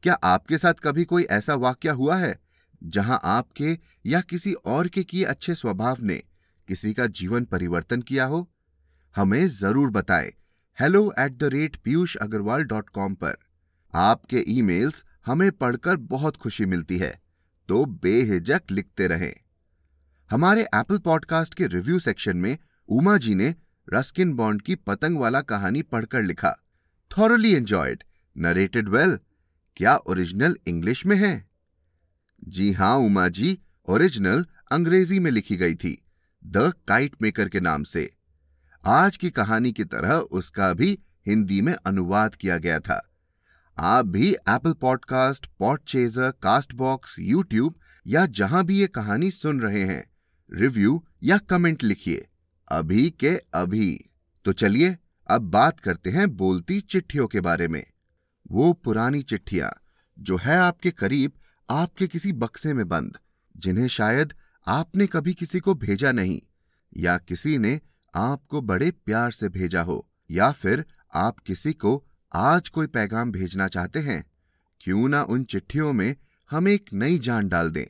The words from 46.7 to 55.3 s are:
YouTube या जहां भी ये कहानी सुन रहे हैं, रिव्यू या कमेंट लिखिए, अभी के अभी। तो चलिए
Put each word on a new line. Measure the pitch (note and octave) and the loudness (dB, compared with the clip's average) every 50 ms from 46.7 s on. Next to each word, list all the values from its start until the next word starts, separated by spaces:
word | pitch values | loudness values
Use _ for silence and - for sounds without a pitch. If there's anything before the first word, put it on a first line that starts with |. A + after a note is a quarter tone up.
| B2 A#2 C3 C3 C3 B2+ - - - - | -6 -4 -2 -2 -2 -4 -6 -14 -12 -8
YouTube | F2 - B2 F#3 F#3+ - A2 A2 B2 D#3+ E3 _ _ _ - _ _ | -2 0 2 2 2 0 0 0 0 0 -2 _ _ _ -20 _ _
या | - - D#3+ F#3+ | 0 2 2 2
जहां | E3 A2 G#2 G2+ F#2+ C#3 F3+ F#3+ | 2 2 -2 -2 0 2 0 2
भी | E3 G3 G3 | 2 2 2
ये | G3 | 2
कहानी | F#3 - B2 G#2 G#2 G2+ A#2 E3+ G3 | 0 0 -6 -4 -2 -2 0 0 -2
सुन | F#3 - - D#3 D3 C3+ | -2 -4 -4 -2 -2 -2
रहे | A#2 G#2+ G2+ G#2 F#2+ | -2 -2 -2 -2 -2
हैं, | F#2 F#2 B1+ - _ _ _ _ _ _ _ _ _ - | -2 -4 -6 -8 _ _ _ _ _ _ _ _ _ -2
रिव्यू | E2+ G#2 C#3 B2+ A2+ G2 G#2+ C#3+ E3+ - _ _ _ - | 0 0 2 2 4 4 4 2 2 -4 _ _ _ 2
या | B2 F#3 G#3 | 2 2 2
कमेंट | - - F#3 F3+ F3 E3+ D#3+ - - | 2 0 0 2 2 2 0 2 0
लिखिए, | A2 G2+ - - F2 E2 - - _ _ _ _ _ _ _ _ - | -2 -2 -2 -2 -6 -6 -6 -6 _ _ _ _ _ _ _ _ -6
अभी | C2+ D#2+ D#2+ D#2 F#2 G#2+ C3+ E3+ | -4 -4 -2 2 2 2 2 2
के | D#3+ _ - C#3+ F3+ - - _ - | 0 _ 0 0 0 0 -4 _ -4
अभी। | E2 F2+ F2 F#2+ A2 G#2+ F#2 - - - _ _ _ _ _ _ _ _ | -4 -2 -2 0 0 0 0 -2 -4 -12 _ _ _ _ _ _ _ _
तो | G2+ F#2+ | -2 0
चलिए | - - G2+ G2+ B2+ E3 F#3 F#3 E3+ _ _ _ _ _ - | 2 2 2 4 4 4 2 2 -2 _ _ _ _ _ -2